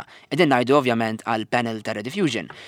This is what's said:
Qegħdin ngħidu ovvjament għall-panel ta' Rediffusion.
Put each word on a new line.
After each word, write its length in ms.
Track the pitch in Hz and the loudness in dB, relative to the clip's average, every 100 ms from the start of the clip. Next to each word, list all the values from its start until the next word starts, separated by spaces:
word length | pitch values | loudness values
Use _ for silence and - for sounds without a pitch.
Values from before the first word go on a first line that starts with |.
| - - - | -4 -16 -4
Qegħdin 180 | 139 160 | 2 4
ngħidu 280 | 123 120 143 | 4 4 4
ovvjament 420 | 127 113 113 110 113 | 4 0 -2 -4 -4
għall-panel 540 | 113 110 123 117 110 107 | -4 -2 -2 -2 -6 -6
ta' 80 | 107 | -8
Rediffusion. 500 | 113 185 160 113 76 - | -6 -2 -2 -2 -8 -14